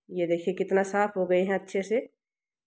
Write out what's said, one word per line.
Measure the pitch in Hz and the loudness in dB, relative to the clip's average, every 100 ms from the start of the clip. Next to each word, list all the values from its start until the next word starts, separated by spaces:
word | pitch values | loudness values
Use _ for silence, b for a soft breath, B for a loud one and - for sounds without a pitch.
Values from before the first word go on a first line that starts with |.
| - | -8
ये | 180 170 | -2 0
देखिए | 170 190 | 0 0
कितना | 185 185 190 196 | -2 2 2 2
साफ़ | 202 208 196 | 0 0 0
हो | 180 | 2
गए | 180 | 2
हैं | 190 190 | 2 -2
अच्छे | 190 196 | -2 -6
से। | 190 220 - _ _ _ _ _ | -2 -2 -4 _ _ _ _ _